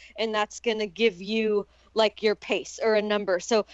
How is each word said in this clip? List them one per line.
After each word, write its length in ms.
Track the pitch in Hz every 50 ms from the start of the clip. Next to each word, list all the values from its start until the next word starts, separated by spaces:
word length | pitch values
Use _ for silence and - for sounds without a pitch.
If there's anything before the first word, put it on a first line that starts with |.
| - - -
and 180 | - 220 226 214
that's 240 | 214 214 - - -
gonna 280 | - 240 220 214 214
give 340 | 202 160 185 233 226 175 170
you, 440 | 196 202 220 220 220 214 208 202 196 - _ _ _ _ -
like, 280 | 214 220 208 - -
your 140 | 220 214 202
pace 440 | - - - 214 175 - - - -
or 140 | - 220 220
a 60 | 208
number. 380 | 214 208 208 208 208 190 180 180
So 260 | - - 240 214 190 -